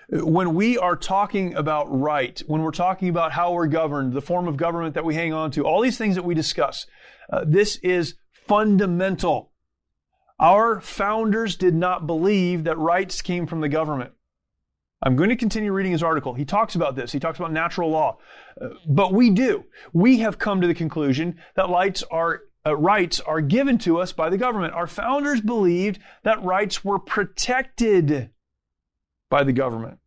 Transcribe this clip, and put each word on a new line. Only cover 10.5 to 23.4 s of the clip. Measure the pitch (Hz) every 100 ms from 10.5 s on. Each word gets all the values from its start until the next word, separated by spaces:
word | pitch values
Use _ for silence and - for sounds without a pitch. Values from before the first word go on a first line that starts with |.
| 202 233 202
founders | - - 202 220 220 220 220 -
did | 185 160
not | 180 180 156
believe | 160 190 202 175 175
that | 160 160
rights | 160 180 190 -
came | - 175 165
from | 165
the | 151
government. | 156 156 139 123 _ _ _ _ _ _ _ _ -
I'm | 131 127
going | 196
to | 247
continue | 220 220 208
reading | 190 190
his | 160
article. | 165 156 135
He | 120 143
talks | 208 220 170
about | 147 127
this. | 120
He | 135
talks | 165 165
about | 165
natural | 156 170 - 165
law. | 156 135 - - - - -
Uh, | 165 - 170
but | 147 185
we | 196 240
do. | 190 262 143 - - -
We | 165 233 240
have | 220 -
come | 214 196
to | 175
the |
conclusion | 165 160 156 143 131 175 175 - -
that | 185
rights | 180 190 - -
are, | 165 165 160 - _ 151
uh, | 147
rights | 175 208 175 -
are | - 160